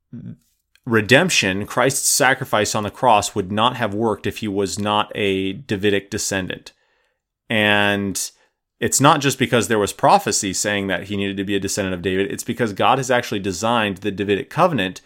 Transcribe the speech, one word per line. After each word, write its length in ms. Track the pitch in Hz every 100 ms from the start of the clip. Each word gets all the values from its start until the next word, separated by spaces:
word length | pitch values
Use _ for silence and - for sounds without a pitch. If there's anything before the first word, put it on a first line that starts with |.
| _ 117 117 - _ _ _ _ 127
redemption, 800 | 113 101 131 180 - 101 95 104
Christ's 420 | - 131 131 -
sacrifice 680 | - 131 135 131 110 127 113
on 80 |
the 80 | 101
cross, 420 | - 127 107 -
would 180 | 107 92
not 260 | 104 120 120
have 160 | 110 101
worked 320 | 113 101 104
if 100 | -
he 100 | 110
was 300 | 98 98 92
not 340 | 101 104 - -
a 380 | 101 95 95
Davidic 580 | 98 - 104 104 98 -
descendant. 600 | 107 - 98 90 - - _ _ _ _ _ _ _ -
And 800 | 110 104 104 101 101 101 90 - _ _ _ _ -
it's 220 | 120 -
not 180 | 139 156
just 180 | 139 -
because 300 | 120 120 101
there 100 | 113
was 140 | 98
prophecy 600 | - 139 190 117 - 98
saying 340 | 90 104 101 98
that 160 | 90
he 140 | 98 101
needed 180 | 98 98
to 80 |
be 120 | 98 101
a 40 |
descendant 340 | 95 - 95
of 80 | 92
David. 300 | 92 95 98
It's 140 | - -
because 260 | 117 117
God 260 | 98 107 131
has 140 | 123
actually 300 | 123 - 107
designed 560 | 95 90 110 120 104 92
the 120 | 107
Davidic 400 | 98 101 98 -
covenant 520 | - 175 135 92 90